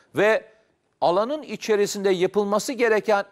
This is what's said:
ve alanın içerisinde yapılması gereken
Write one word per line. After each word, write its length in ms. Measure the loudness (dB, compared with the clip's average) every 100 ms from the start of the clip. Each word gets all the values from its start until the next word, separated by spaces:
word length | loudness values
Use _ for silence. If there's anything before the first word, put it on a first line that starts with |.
| _
ve 380 | 0 2 2 -2 _ _ _ _ -4
alanın 420 | 0 0 0 -4
içerisinde 680 | -8 -10 -2 0 0 0 0
yapılması 640 | 0 0 0 0 -2 -2
gereken 520 | -2 0 2 2 0 0